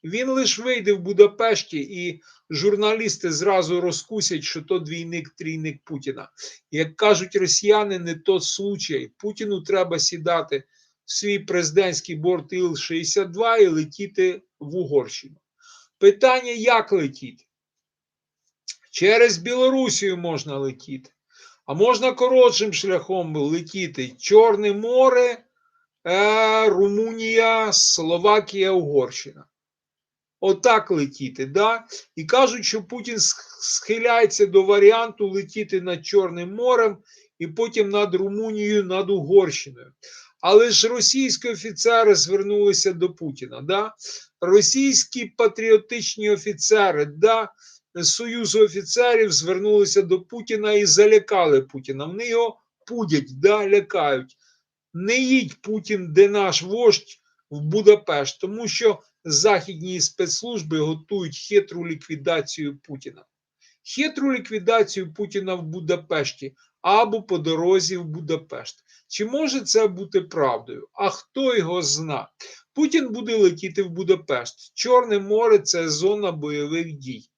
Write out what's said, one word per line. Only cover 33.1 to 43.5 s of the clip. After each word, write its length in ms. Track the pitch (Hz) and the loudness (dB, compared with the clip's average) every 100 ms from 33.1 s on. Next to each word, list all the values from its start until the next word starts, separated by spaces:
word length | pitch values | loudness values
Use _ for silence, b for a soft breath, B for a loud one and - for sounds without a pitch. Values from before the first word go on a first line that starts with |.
| 220 | -4
сх-, 420 | - - - - | -4 -4 -14 -12
схиляється 840 | - - - 226 233 233 214 - 202 | -8 -8 -4 -2 2 4 2 2 4
до 180 | 190 | 6
варіанту 640 | 190 202 202 226 226 - 202 | 6 8 8 8 0 -6 -4
летіти 520 | 190 190 214 208 190 | -4 -8 -10 -6 -4
над 240 | 180 175 160 | -4 -8 0
Чорним 500 | 202 185 170 175 208 | 0 0 -6 -10 -4
морем 420 | 247 240 226 180 b b b _ | 0 2 2 -2 b b b _
і 80 | 165 | -10
потім 420 | 160 233 233 202 | -4 -4 -2 0
над 260 | 208 202 180 | 0 0 -2
Румунією, 680 | 196 202 220 214 208 208 | -4 -4 -6 -4 0 0
над 260 | 185 185 190 | 0 -4 -2
Угорщиною. 840 | 196 147 196 180 143 143 123 131 _ B B B _ | -4 4 4 4 -6 -14 -20 -20 _ B B B _
Але 300 | 175 208 233 | 6 6 8
ж 160 | 202 226 | 2 0
російські 600 | 247 - 262 262 - 240 | 0 0 0 -2 -4 -6
офіцери 680 | 202 208 175 226 233 220 180 | -8 -10 -2 2 4 6 4
звернулися 760 | 165 196 202 208 202 - 196 | 2 -2 0 2 2 2 -2
до 200 | 170 180 | -2 -6
Путіна, 480 | 175 160 135 123 | -4 -12 -10 -14